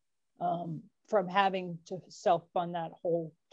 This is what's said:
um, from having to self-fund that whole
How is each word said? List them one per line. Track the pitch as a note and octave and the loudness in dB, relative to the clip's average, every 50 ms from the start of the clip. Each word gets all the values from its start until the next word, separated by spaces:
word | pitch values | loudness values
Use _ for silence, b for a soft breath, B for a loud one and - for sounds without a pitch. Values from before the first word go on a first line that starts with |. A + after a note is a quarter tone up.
| _ _ _ _ _ _ _ - | _ _ _ _ _ _ _ -4
um, | F3 F3 E3+ E3+ E3+ E3+ D#3 - - - _ _ _ | -2 -2 -2 -2 -4 -6 -8 -8 -10 -14 _ _ _
from | - A3 G3+ F#3 | 0 2 2 2
having | F3+ F3+ G3+ G3 F#3+ F#3 F#3 F3+ F3+ E3+ E3 - | 2 4 4 4 4 2 0 -4 -6 -8 -10 -10
to | - F#3+ E3 - - | -10 -10 -10 -10 -14
self-fund | - - - G#3 E3+ E3 - _ - F#3 E3+ F3 F3 | -14 0 2 4 4 2 0 _ -4 -2 -2 -2 -4
that | E3+ E3 - - - | -4 -6 -6 -8 -4
whole | - F3 E3+ E3+ D#3+ D#3 - _ _ _ | -2 0 0 0 -2 -4 -10 _ _ _